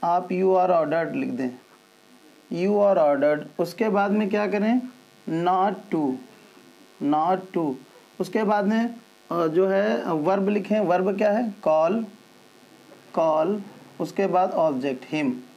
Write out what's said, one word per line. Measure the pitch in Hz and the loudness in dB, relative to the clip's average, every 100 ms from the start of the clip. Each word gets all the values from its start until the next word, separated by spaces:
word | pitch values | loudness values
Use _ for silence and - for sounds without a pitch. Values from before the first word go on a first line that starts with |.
आप | 170 175 180 | 2 0 0
"You | 180 | 0
are | 190 185 180 | 2 4 4
ordered" | 175 151 165 160 | 2 2 0 -2
लिख | 135 131 | -4 -6
दें, | 127 127 123 - - _ _ _ - - - - 170 | -4 -6 -8 -20 -20 _ _ _ -20 -20 -20 -10 -4
"You | 190 208 | 0 4
are | 202 185 | 4 4
ordered"। | 151 143 143 151 - - | 4 4 2 0 -4 -6
उसके | 170 - 220 | -6 -2 0
बाद | 202 202 | 2 2
में | 208 214 | 0 0
क्या | 208 208 | 0 0
करें, | 202 208 247 247 - - - - 165 | 0 2 0 -2 -16 -20 -18 -6 -2
"Not | 175 185 196 190 - | 0 2 0 -2 -4
to", | 160 143 131 - - - - - - - - 147 | -2 -2 -4 -10 -20 -20 -20 -20 -20 -20 -8 -2
not | 151 160 185 185 185 | 0 0 -2 -2 -4
to। | 156 131 - - - - | -4 -6 -12 -20 -20 -8
उसके | 185 220 | -4 -2
बाद | 208 208 | 0 0
में, | 202 220 233 - - - - | 2 0 -2 -6 -20 -20 -8
अ, | 170 165 | -2 0
जो | 160 190 | 2 2
है | 190 208 226 - | 2 0 -2 -2
verb | 165 151 196 196 | -2 0 0 0
लिखें, | 202 190 214 | -2 0 -2
verb | 185 180 185 190 | 2 2 0 0
क्या | 208 | 0
है, | 208 240 202 - | 0 -2 -4 0
"Call", | 156 160 220 220 - - - - - - - - - - - | 2 2 0 -4 -12 -20 -20 -20 -20 -20 -20 -20 -20 -10 -2
call, | 160 156 160 208 - - - - | 0 2 0 -2 -6 -18 -20 -10
उसके | 165 - 196 | -8 -2 0
बाद | 180 185 | 2 0
object | 185 160 135 139 127 - | 2 0 0 -4 -6 -6
him। | 156 143 123 - | -4 -2 -4 -10